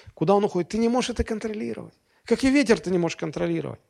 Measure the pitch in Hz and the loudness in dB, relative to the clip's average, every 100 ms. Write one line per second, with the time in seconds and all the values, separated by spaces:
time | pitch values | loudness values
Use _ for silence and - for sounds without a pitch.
0 | - - 160 202 208 180 165 214 233 247 | -16 -2 2 4 2 0 -2 0 0 0
1 | 233 226 - 220 220 208 233 214 - _ | -2 -4 -6 -6 -6 -8 -8 -10 -12 _
2 | _ _ - 226 269 277 226 190 175 185 | _ _ -2 0 4 4 4 2 2 0
3 | 165 - 165 156 175 165 135 - _ | 0 -2 -6 -4 -2 -2 -6 -10 _